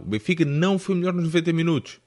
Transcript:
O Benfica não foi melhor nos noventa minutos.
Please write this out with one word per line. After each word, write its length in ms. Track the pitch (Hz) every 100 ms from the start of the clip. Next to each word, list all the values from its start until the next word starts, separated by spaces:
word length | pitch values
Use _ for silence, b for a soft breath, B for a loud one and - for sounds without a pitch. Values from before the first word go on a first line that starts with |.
O 80 | -
Benfica 340 | 107 - 170 147
não 340 | 147 185 196
foi 160 | 190 180
melhor 180 | 185
nos 120 | 180 165
noventa 260 | 170 165
minutos. 460 | 165 165 147 - -